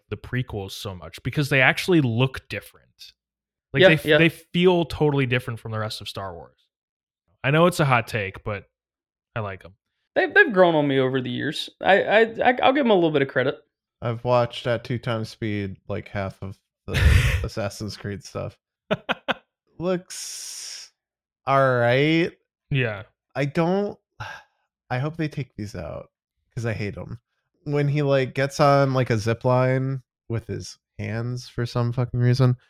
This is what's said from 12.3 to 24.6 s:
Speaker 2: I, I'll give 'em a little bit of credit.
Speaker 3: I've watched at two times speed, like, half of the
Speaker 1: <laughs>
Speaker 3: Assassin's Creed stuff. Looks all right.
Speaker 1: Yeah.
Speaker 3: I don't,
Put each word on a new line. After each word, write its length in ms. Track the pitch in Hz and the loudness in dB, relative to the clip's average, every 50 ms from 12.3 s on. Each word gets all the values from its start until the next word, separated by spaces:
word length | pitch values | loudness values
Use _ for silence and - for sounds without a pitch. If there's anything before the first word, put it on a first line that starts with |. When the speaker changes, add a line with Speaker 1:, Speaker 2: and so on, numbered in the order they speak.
| - 185 - | 0 0 2
Speaker 2:
I, 140 | 254 254 247 | 2 2 4
I'll 100 | - 254 269 | 4 2 4
give 100 | 302 269 | 4 4
'em 60 | 233 | 4
a 40 | 208 | 4
little 160 | 180 170 160 | 4 4 2
bit 120 | 151 139 | 2 0
of 60 | 139 135 | 0 0
credit. 280 | - 135 123 113 - - _ _ _ _ _ _ _ - | 0 -2 -2 -2 -2 -6 _ _ _ _ _ _ _ -8
Speaker 3:
I've 200 | - 120 113 117 | -6 -4 -4 -4
watched 440 | - 123 123 123 120 - - - - | 0 2 2 2 2 0 -4 -6 -4
at 180 | 123 120 110 - | -2 -2 -2 -4
two 140 | - 127 113 | -6 -6 -4
times 320 | - 127 117 110 110 - | -4 -4 -4 -4 -4 -8
speed, 460 | - - 117 107 104 104 101 98 95 - _ - | -8 -8 -6 -4 -4 -4 -4 -6 -8 -12 _ -10
like, 200 | 101 98 - - | -10 -10 -10 -8
half 340 | - 104 98 95 - - | -8 -8 -8 -8 -8 -10
of 160 | 98 98 101 - _ _ _ _ _ | -14 -14 -14 -16 _ _ _ _ _
the 60 | - | -6
Speaker 1:
<laughs> 500 | - - - - - - - - - 98 | -2 2 4 6 6 6 4 2 0 0
Speaker 3:
Assassin's 540 | 104 113 - 110 101 101 - - 107 101 - | -2 -4 -6 -6 -6 -6 -6 -8 -10 -10 -10
Creed 260 | - - 104 101 98 | -10 -10 -10 -10 -10
stuff. 360 | - - - 101 95 98 - _ _ _ _ _ _ - 214 - - - - - _ - - - _ _ _ _ _ _ _ - | -12 -12 -10 -10 -10 -10 -12 _ _ _ _ _ _ -6 -6 -4 -4 -6 -8 -6 _ -8 -8 -8 _ _ _ _ _ _ _ -6
Looks 1120 | 160 185 185 175 180 - - - - - - - - - - - - - - - - - _ _ _ _ _ _ _ _ _ _ - | -4 -4 -4 -4 -6 -10 -14 -14 -14 -14 -14 -14 -14 -14 -14 -14 -14 -16 -16 -18 -20 -20 _ _ _ _ _ _ _ _ _ _ -2
all 300 | 131 139 135 135 131 127 120 | 0 2 4 4 4 4 2
right. 520 | 120 120 123 135 147 156 160 165 175 202 - _ _ _ _ _ _ - | 2 2 4 2 2 2 2 2 0 -2 -4 _ _ _ _ _ _ -4
Speaker 1:
Yeah. 320 | 143 131 123 113 104 98 - _ _ _ _ _ - | -2 -2 -2 -2 -4 -8 -12 _ _ _ _ _ -6
Speaker 3:
I 100 | 131 143 | -6 -6
don't, 520 | 139 - 175 165 170 185 202 208 202 - - _ _ _ - - - - - - _ _ _ | -4 -2 -2 0 0 0 0 -2 -4 -8 -12 _ _ _ -18 -16 -16 -16 -18 -20 _ _ _